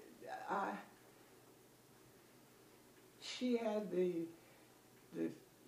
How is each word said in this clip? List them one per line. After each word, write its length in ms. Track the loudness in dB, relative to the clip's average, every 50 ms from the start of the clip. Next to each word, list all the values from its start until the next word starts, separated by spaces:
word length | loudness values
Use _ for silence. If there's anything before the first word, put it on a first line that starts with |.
| -16 -16 -16 -14 -10 -10 -8 -8 -2 0
I, 200 | 0 2 2 0 -2 -4 -8 -12 -18 -20 -20 -20 -20 -20 -20 -20 -20 -20 -20 -20 -20 -20 -20 -20 -20 -20 -20 -20 -20 -20 -20 -20 -20 -20 -20 -20 -20 -20 -20 -20 -20 -20 -20 -20 -20 -20 -20 -20 -20 -20 -20 -20 -20 -14
she 360 | -10 -8 -4 0 4 4 4
had 320 | 4 4 4 2 2 0 2
the, 200 | 4 4 4 4 4 0 -2 -4 -6 -14 -20 -20 -20 -20 -20 -20 -20 -20 -20 -20 -20 -20 -18 -10 -4
the 120 | -2 -2 -2 -2 -6 -16 -20 -20 -20 -20